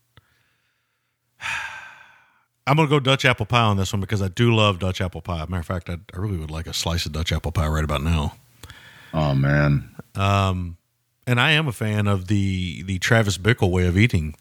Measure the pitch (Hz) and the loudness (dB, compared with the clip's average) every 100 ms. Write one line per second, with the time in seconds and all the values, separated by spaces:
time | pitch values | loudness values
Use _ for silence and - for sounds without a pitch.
0 | _ _ _ _ _ _ _ _ _ _ | _ _ _ _ _ _ _ _ _ _
1 | _ _ _ _ - - - - - - | _ _ _ _ -10 -8 -10 -14 -18 -20
2 | - _ _ _ _ _ - 147 151 147 | -20 _ _ _ _ _ 0 2 4 2
3 | 135 135 131 120 107 120 110 98 95 107 | 2 2 2 2 2 2 4 2 0 -2
4 | 95 101 95 87 120 110 104 90 92 - | -2 -2 -2 0 2 4 4 2 -2 -4
5 | 92 - - 85 78 90 82 90 - 82 | -6 -8 -8 -6 -4 -6 -4 -6 -8 -12
6 | 98 90 107 87 76 80 80 - 85 82 | -10 -8 -6 -6 -6 -8 -8 -6 -2 -2
7 | 80 76 80 80 - 85 76 78 73 71 | -2 -4 -4 -2 -2 -2 0 0 -2 -2
8 | 76 80 73 - _ _ - - - - | 0 0 -2 -6 _ _ -20 -20 -20 -20
9 | - 160 73 67 69 73 73 71 - - | -8 -2 0 2 2 2 2 2 -2 -18
10 | - - 98 98 95 92 87 85 _ _ | -12 -2 2 2 2 -2 -6 -12 _ _
11 | _ _ - 120 139 151 156 - 107 107 | _ _ -2 2 4 2 0 -4 -2 0
12 | 104 98 90 104 98 92 90 65 92 95 | 0 0 0 0 0 -2 -4 -6 -6 -4
13 | - 113 104 90 101 117 95 90 90 90 | 2 4 4 0 0 2 2 2 2 4
14 | 117 92 76 - | 4 2 -2 -6